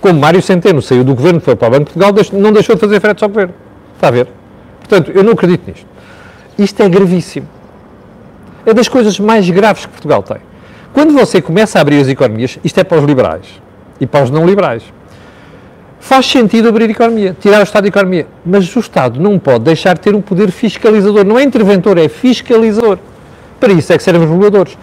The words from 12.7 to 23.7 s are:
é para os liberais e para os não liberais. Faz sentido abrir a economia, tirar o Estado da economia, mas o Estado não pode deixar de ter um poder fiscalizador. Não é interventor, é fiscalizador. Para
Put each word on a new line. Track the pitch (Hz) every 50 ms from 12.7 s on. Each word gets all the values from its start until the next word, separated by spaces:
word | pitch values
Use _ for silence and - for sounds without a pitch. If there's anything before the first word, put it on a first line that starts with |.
| - -
é | 180
para | 180 175 160
os | 143
liberais | 143 147 127 113 85 78 85 - - - - - - - - - - - -
e | 135
para | 123 - 147 139
os | 123
não | 135 156 165
liberais. | 175 202 202 185 147 117 113 - - - - - - - - - - - - - - - - - - - - - - - -
Faz | - - 262 262 254
sentido | - - 277 233 196 - 226 214 233
abrir | 208 202 233
a | 220 220
economia, | - 240 233 233 220 202 185 180 -
tirar | - 208 202 214
o | 202
Estado | - - 220 190
da | 202
economia, | 165 202 196 185 185 170 143 - - - -
mas | 170 185 202 190 165 -
o | 254
Estado | 220 - - 180 135 123 117 127
não | 170 208 208
pode | 175 - 143 127 117 113
deixar | 151 160 151 - 190 180
de | 160
ter | - 214 202
um | 214
poder | - - 185 170 214 185 175
fiscalizador. | - - 214 - - - 226 214 214 190 208 208 214 196
Não | 190 220 247
é | 285
interventor, | 277 - 247 214 190 202 185 170 214 196 170
é | 160 151
fiscalizador. | - - - 254 240 - - - 247 226 226 226 208 214 233 220 190 180 - - - - - - - - - - - -
Para | - 233